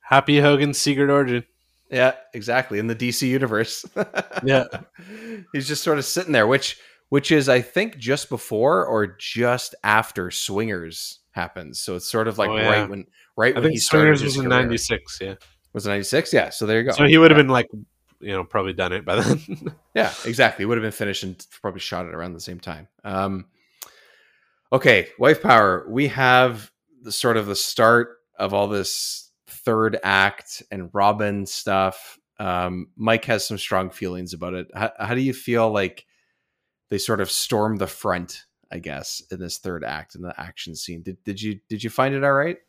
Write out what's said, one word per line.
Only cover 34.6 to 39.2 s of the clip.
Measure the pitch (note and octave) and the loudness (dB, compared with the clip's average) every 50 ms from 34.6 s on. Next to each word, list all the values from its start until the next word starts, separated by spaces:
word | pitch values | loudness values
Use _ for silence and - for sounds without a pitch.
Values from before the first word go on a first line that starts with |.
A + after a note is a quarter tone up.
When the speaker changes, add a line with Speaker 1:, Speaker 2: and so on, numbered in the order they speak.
| F2 _ - | -10 _ -8
Speaker 2:
How, | F#2 G#2 A2+ - - | -6 -6 -6 -6 -8
how | G#2+ G2+ A#2+ | -6 -4 -2
do | B2+ | -2
you | C3+ C3+ B2 | -2 -2 -4
feel | C3 - - A#2+ A#2 A2+ A2+ | -6 -6 -2 0 2 2 2
like | G#2+ G#2 G2 F#2 - - - _ _ _ _ _ _ _ _ _ _ _ _ _ _ _ _ _ | 2 0 -2 -2 -4 -10 -20 _ _ _ _ _ _ _ _ _ _ _ _ _ _ _ _ _
they | G#2 G2 | -6 -6
sort | - - A2+ G2+ | -2 -2 -2 -2
of | G2 - | -2 -4
storm | - - - - C3 G#2+ G#2 A2 A2 | -4 -4 -4 -2 -2 0 0 0 -2
the | G2 G2 | -4 -6
front, | - - - - G#2+ F2+ F2+ F2 - - - - _ _ _ _ _ | -8 -8 -8 -4 -4 -4 -4 -4 -10 -14 -20 -20 _ _ _ _ _
I | - F2 | -16 -14
guess, | E2 - C#2+ C#2 - - - - | -12 -10 -12 -10 -10 -10 -12 -12